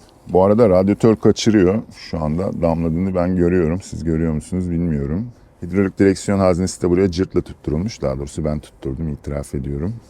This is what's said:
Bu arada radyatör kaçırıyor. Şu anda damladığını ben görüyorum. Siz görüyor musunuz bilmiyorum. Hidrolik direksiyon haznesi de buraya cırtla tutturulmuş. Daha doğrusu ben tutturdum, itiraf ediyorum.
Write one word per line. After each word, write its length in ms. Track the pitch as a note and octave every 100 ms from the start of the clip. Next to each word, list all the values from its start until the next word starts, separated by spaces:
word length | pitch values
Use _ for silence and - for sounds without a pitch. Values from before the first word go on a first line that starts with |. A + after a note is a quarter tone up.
| - _ -
Bu 100 | F2
arada 260 | F#2+ G#2+ A#2+
radyatör 460 | F2+ G2 G2+ A#2 G#2+
kaçırıyor. 600 | A2+ G2+ A#2 G#2+ F2+ G#2+ C3+ -
Şu 260 | - E2+
anda 380 | D#2 D#2+ F#2+ D#2+
damladığını 540 | E2 E2 E2+ D#2+ F#2+ F#2
ben 200 | F2 F2+
görüyorum. 460 | F2 F2+ D#2 F2+
Siz 220 | - D#2+
görüyor 300 | D#2 D#2+ E2
musunuz 380 | D#2 - F#2 F2+
bilmiyorum. 540 | E2+ E2+ D2+ C#2 D#2+ A#2+ - _ _
Hidrolik 380 | F2 F#2 G2 -
direksiyon 400 | G2 F#2+ - G2
haznesi 420 | F#2+ F2 F2+ -
de 80 | F2+
buraya 220 | F2 G2
cırtla 300 | E2 F#2 F2
tutturulmuş. 600 | - - - D2+ G2 -
Daha 160 | C#2 C2+
doğrusu 280 | C#2 - D#2
ben 140 | D2+
tutturdum, 500 | - _ C#2 C2+ D#2+
itiraf 460 | C#2+ - C#2+ C#2+ D2
ediyorum. 380 | C2+ C#2+ E2+ A2+ -